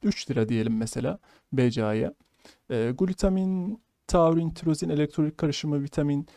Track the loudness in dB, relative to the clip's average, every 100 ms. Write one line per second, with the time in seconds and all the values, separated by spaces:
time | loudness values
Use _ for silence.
0 | -4 -4 -2 0 0 2 0 0 -2 -4
1 | -4 -4 _ _ _ 2 2 2 0 0
2 | -2 -6 _ _ -20 _ -6 -2 -2 0
3 | -2 0 0 0 0 -2 -4 -8 _ _
4 | 0 4 4 4 0 -2 -2 -2 0 0
5 | 0 0 -2 0 -2 -2 -2 -2 -2 -2
6 | 0 0 -4